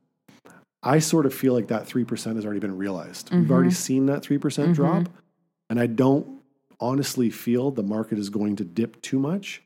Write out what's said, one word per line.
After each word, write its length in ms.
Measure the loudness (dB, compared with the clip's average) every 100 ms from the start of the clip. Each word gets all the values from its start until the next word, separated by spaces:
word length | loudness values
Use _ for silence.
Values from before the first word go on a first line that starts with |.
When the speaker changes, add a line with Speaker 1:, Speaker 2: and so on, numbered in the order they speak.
| _ _ _ _ -20
Speaker 1:
Yeah. 60 | -20 _ _
Speaker 2:
I 180 | 2 2
sort 260 | 4 2 2
of 80 |
feel 200 | 2 2
like 140 | 2 0
that 180 | -4 -2
three 200 | -4 -2
percent 320 | -4 -6 -6
has 80 | -4
already 160 | -4
been 160 | -6 -6
realized. 520 | -6 -6 -10 -14 -2
We've 200 | 2 4
already 180 | 6 4
Speaker 1:
Mm-hmm. 40 | 2
Speaker 2:
seen 300 | 0 2 2
that 160 | 0
three 140 | -2 -2
percent 300 | -2 0 2
Speaker 1:
Mm-hmm. 120 | 4
Speaker 2:
drop, 280 | 4 2 0 -6 _ _ _ _ -4
and 100 | 0
I 60 | 0
don't 520 | 4 4 4 0 -14 _ _ _ -6
honestly 480 | -2 -2 -2 0 0
feel 420 | 0 -2 0 0
the 120 | -2
market 340 | -4 -2 -2 -4
is 120 | -4
going 260 | -2 -2 -2
to 80 |
dip 380 | -4 -4 -4 -6
too 180 | -4 -2
much. 420 | -2 -4 -6 -16